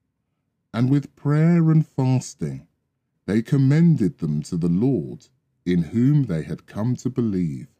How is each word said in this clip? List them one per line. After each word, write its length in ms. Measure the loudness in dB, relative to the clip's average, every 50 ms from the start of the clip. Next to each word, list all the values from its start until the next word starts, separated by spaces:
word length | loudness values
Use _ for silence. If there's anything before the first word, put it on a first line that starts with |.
| _ _ _ _ _ _ _ _ _ _ _ _ _ _ -4
and 160 | -2 0 0
with 240 | 0 0 -2 -4 _
prayer 560 | _ -4 -2 0 2 4 4 4 4 4 4
and 160 | 4 2 2
fasting, 800 | 0 _ -2 0 0 0 0 -2 -6 -10 -10 -8 -8 -8 -10 -14 _ _ _ _ _ _ _ _ _ _ _ _
they 160 | -2 -2 -2
commended 800 | 0 0 2 2 4 4 4 4 4 4 4 4 2 -2 -2 _
them 220 | -6 -4 -4 -4 -6
to 120 | -6 -4
the 140 | -2 -2 0
Lord, 580 | 0 0 0 0 0 -2 -4 -6 -12 -16 _ _ _ _ _ _ _ _ -4
in 260 | -2 0 0 0 -2
whom 320 | 0 0 2 2 2 2 0
they 200 | 0 -4 -6 -6
had 240 | -8 -10 -12 _
come 280 | -12 -10 -6 -4 -4 -4
to 140 | -4 -6 -6
believe. 580 | -4 -4 -4 -2 -2 -2 -4 -4 -6 -8 -12 -16 _